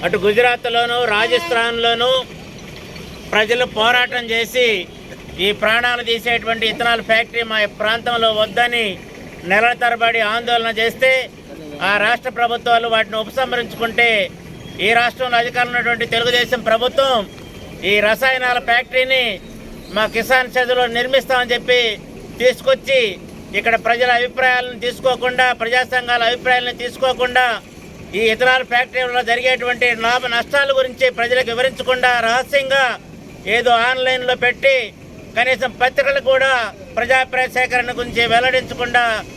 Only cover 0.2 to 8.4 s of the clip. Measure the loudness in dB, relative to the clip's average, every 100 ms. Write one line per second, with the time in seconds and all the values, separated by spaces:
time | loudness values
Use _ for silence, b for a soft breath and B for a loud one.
0.2 | 2 4 4 2 0 0 0 0 0 0
1.2 | 2 0 0 0 0 0 0 0 0 0
2.2 | -2 -14 -16 -18 -16 -16 -16 -16 -16 -16
3.2 | -2 0 2 0 0 0 2 2 0 -4
4.2 | -4 -4 -2 2 2 0 -4 -14 -18 -18
5.2 | -16 -2 -2 0 0 2 0 -2 -2 -2
6.2 | 0 -2 -2 -2 -2 0 0 0 2 0
7.2 | 0 -4 -2 -2 -2 -2 -2 -2 -2 0
8.2 | 0 2